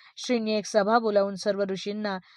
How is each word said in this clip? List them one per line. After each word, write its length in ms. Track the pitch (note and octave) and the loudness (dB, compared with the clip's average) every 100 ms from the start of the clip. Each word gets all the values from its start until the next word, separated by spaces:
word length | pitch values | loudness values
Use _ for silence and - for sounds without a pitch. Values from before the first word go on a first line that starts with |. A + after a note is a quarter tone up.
| _ - | _ -10
श्रींनी 360 | - A#3+ A3 | -2 0 0
एक 140 | G#3+ G3 | -2 0
सभा 320 | A3+ G3+ A#3 | 2 4 4
बोलावून 360 | A3+ G3+ G3 | 4 2 2
सर्व 300 | G3 G#3+ G3 | 0 -2 0
ऋषींना, 540 | G3+ F#3+ - G#3+ G#3 F#3+ - | -2 -4 -6 -6 -4 -6 -10